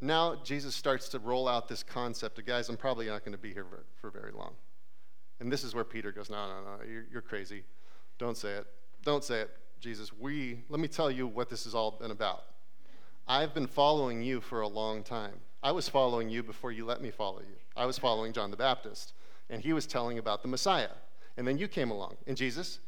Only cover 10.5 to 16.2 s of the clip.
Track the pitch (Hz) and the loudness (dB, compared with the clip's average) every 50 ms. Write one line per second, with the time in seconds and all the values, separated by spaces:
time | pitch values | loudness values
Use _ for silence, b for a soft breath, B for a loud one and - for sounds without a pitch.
10.5 | 117 117 - - 147 156 160 147 - - 160 143 131 127 127 120 104 120 123 - | -2 -4 -4 -2 0 0 0 0 2 4 4 4 4 2 0 0 0 0 0 0
11.5 | 120 107 - 113 110 113 110 110 110 - 117 110 104 98 110 95 78 - - - | 0 -2 -2 0 2 2 2 2 2 0 -2 -2 0 2 2 2 2 0 -2 -4
12.5 | - - - - - b b b b b b b b b b - 127 143 160 147 | -4 -4 -4 -4 -4 b b b b b b b b b b 4 4 4 4 4
13.5 | - 160 156 - - 147 143 147 156 151 135 123 117 113 117 131 131 117 - - | 2 0 0 2 6 6 8 8 8 6 4 2 2 0 0 0 0 0 0 -2
14.5 | 123 113 107 104 101 110 110 110 110 107 104 - 123 113 104 101 104 - - - | 0 0 0 0 0 0 0 0 0 0 -2 -2 -2 -2 -2 -2 -4 -4 -4 -4
15.5 | - - - 139 170 175 - - - 139 131 123 120 117 | -2 0 2 2 2 2 2 2 4 6 6 6 4 2